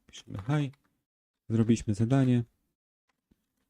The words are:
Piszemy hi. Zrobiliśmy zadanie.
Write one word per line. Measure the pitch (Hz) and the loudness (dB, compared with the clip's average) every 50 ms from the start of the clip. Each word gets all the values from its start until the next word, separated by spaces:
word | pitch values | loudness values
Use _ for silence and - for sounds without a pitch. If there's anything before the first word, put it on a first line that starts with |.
| _ | _
Piszemy | _ - - - - 107 101 | _ -20 -20 -18 -14 -12 -10
hi. | 95 - 147 151 143 131 135 _ _ _ _ _ _ _ _ _ _ _ _ _ _ - | -6 -2 -2 -2 -2 -4 -8 _ _ _ _ _ _ _ _ _ _ _ _ _ _ -4
Zrobiliśmy | 113 113 113 110 117 - - - 104 | 0 0 2 2 2 0 0 -4 -2
zadanie. | 101 113 113 135 139 135 127 123 120 117 - _ _ _ _ _ _ _ _ _ _ _ _ _ _ _ _ _ _ _ _ _ _ _ _ | -2 0 2 2 2 2 2 2 0 0 -4 _ _ _ _ _ _ _ _ _ _ _ _ _ _ _ _ _ _ _ _ _ _ _ _